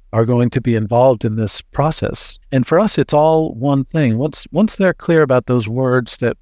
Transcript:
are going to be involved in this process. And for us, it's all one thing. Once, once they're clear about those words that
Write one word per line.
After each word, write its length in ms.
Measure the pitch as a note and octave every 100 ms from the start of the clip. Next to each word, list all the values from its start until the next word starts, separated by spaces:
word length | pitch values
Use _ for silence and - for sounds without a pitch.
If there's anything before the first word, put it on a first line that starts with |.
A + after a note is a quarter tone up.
| _
are 120 | A2+
going 260 | A#2 A#2+ A#2+
to 100 | C3+
be 140 | A#2+
involved 500 | A2 G#2+ A#2 C3 A#2+
in 120 | A#2 A2
this 240 | G#2+ -
process. 800 | - - D3 - - - - - -
And 160 | C3 B2
for 140 | E3
us, 180 | G#3+ -
it's 140 | C3
all 420 | D3 D#3 D#3+ D#3+
one 300 | A2+ C#3 C#3
thing. 340 | C3 D#3+ C3 A2+
Once, 280 | D3+ - -
once 240 | E3 A3
they're 200 | - F#3+
clear 280 | - - D#3+
about 240 | D3 B2+ -
those 220 | B2 G#2+
words 480 | A#2+ C3 B2+ A#2 -
that 200 | A#2+ -